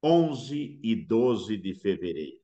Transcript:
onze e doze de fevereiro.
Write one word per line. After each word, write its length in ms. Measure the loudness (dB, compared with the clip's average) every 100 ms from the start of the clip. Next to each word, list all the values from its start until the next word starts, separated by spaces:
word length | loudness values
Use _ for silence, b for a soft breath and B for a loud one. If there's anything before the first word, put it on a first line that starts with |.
onze 760 | 6 4 4 -2 -6 -8 -8 -6
e 120 | -2
doze 640 | -2 2 2 4 2 -2 -6
de 180 | -6
fevereiro. 640 | -4 -2 -2 -4 -6 -10 -14